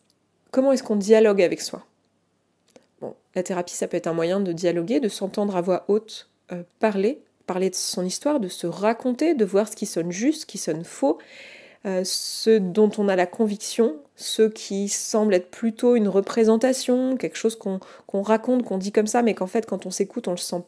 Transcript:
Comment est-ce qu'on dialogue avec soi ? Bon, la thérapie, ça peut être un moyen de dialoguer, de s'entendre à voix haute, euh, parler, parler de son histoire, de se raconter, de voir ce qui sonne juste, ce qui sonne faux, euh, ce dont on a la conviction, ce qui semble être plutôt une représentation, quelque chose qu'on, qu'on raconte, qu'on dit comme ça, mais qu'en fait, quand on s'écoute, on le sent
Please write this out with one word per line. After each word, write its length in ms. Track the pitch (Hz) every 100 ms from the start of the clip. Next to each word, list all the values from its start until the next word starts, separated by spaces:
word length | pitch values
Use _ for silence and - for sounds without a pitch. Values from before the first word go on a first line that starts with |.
| _ _ _ _ _
Comment 220 | 262 269
est-ce 100 | 262
qu'on 140 | 262 208
dialogue 460 | 196 220 220 196
avec 180 | 165 156
soi ? 240 | - - - _ _ _ _ _ _ _ _ - _ -
Bon, 140 | 143 - _
la 80 | 185
thérapie, 320 | 180 175 175
ça 120 | - -
peut 120 | 170
être 80 | 170
un 80 |
moyen 260 | 165 170 196
de 120 | 190
dialoguer, 460 | 165 180 170 170 285
de 100 | 214
s'entendre 460 | - 196 - 208
à 60 | 185
voix 240 | 180 180 -
haute, 420 | 214 220 - - _ -
euh, 100 | 180 175 -
parler, 400 | 220 196 208 311 _ _ -
parler 220 | 180 190
de 60 |
son 300 | 185 - 190
histoire, 360 | 185 - 285 294
de 80 | 180
se 180 | - 170
raconter, 680 | 170 214 233 254 240 311
de 100 | 285
voir 240 | 190 196 214
ce 80 | -
qui 100 | 208
sonne 240 | 175 170
juste, 300 | 180 262 302
ce 60 | -
qui 120 | -
sonne 260 | - 160
faux, 340 | 175 - 277 - - - - - - _ 202
euh, 140 | 185
ce 560 | 190 - - - 220 220
dont 320 | 180 214 208 208
on 120 | 196
a 60 |
la 120 | 185 180
conviction, 680 | - 214 208 - - 233 302 - -
ce 260 | - -
qui 460 | 220 220 - 196 202
semble 460 | - - 214 214
être 160 | 185 -
plutôt 460 | - 226 220 247 240
une 120 | 202
représentation, 1080 | 196 196 233 220 220 262 254 - 247 262 254
quelque 200 | 160 -
chose 200 | 226 220
qu'on, 220 | 196 190 - - -
qu'on 160 | 196
raconte, 420 | 208 220 247 254
qu'on 140 | - 190
dit 140 | 202
comme 140 | 214 214
ça, 160 | 240
mais 120 | 233
qu'en 120 | - 190
fait, 200 | 233 -
quand 200 | 185 185
on 40 |
s'écoute, 360 | - 196 240 196
on 60 |
le 60 | 180
sent 240 | - 175